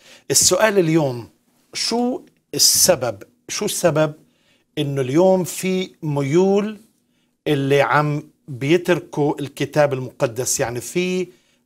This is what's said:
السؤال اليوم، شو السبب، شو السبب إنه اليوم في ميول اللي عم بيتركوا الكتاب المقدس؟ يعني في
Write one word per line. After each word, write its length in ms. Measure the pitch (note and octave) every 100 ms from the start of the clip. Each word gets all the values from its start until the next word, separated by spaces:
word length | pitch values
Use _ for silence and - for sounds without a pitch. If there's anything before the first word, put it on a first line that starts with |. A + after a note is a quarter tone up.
| - - -
السؤال 480 | C3+ - F3+ A3 G3+
اليوم، 500 | E3 D#3+ C#3+ A#2+ G#2 _ _ _ _
شو 460 | - - A#3 A#3+ C4 - _ _
السبب، 680 | C#3+ - - - - A#2+ G2 - _ -
شو 160 | -
السبب 480 | G#3 - E3+ D3+ D#3 D3+ _ _ _ _ _ -
إنه 220 | C#3+ C#3
اليوم 440 | B2+ C#3+ F#3+ F#3+
في 460 | E3+ - F#3+ F#3 F#3 _
ميول 760 | D#3 C#3+ C#3 E3 F#3+ G3+ G#3 G#3+ _ _ _ _ _ _ -
اللي 360 | C#3+ C#3 C#3+
عم 400 | A#2 C#3 D3+ D3 D3+ _ -
بيتركوا 920 | B2 C#3 F3 F3 F3+ - - D3 D3+
الكتاب 520 | C#3 - - D3+ C#3+
المقدس؟ 680 | C3 B2+ - C#3 A2+ A#2+ -
يعني 200 | B2 A#2+
في 480 | - F3 F3+ F#3 F3+ - _ _